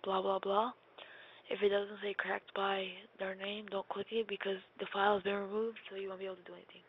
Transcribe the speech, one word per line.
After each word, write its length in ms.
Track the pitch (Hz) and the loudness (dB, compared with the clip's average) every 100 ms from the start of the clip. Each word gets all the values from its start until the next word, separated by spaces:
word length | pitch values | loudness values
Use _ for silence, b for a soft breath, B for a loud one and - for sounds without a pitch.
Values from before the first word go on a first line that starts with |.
blah, 180 | - 190 | 2 2
blah, 180 | 190 190 | 4 2
blah. 340 | 196 196 233 - - B B B B B - | 4 4 4 -2 -18 B B B B B -4
If 120 | 196 | 4
it 80 | 202 | 6
doesn't 320 | 202 202 208 | 4 0 -4
say 120 | 202 | -4
cracked 400 | 190 185 208 - | 0 0 0 -2
by 380 | - 196 196 190 185 208 - | 0 2 2 0 -6 -16 -6
their 180 | 190 190 | -4 -4
name, 320 | 196 208 214 | -6 -6 -4
don't 200 | 202 190 | -4 -2
click 220 | 202 202 | -4 0
it, 160 | 226 214 | 0 0
because 340 | 202 196 196 - - | -2 -2 -2 -6 -10
the 80 | 190 | -6
file 280 | 202 202 208 | 4 6 6
has 80 | |
been 120 | 185 202 | 2 0
removed, 440 | 196 208 226 220 - | 0 0 0 -2 -10
so 60 | 196 | -6
you 140 | 196 | -6
won't 100 | 185 | -4
be 60 | 190 | -6
able 120 | 185 | -8
to 60 | |
do 100 | 180 | -12
it. 160 | 175 185 180 | -16 -16 -20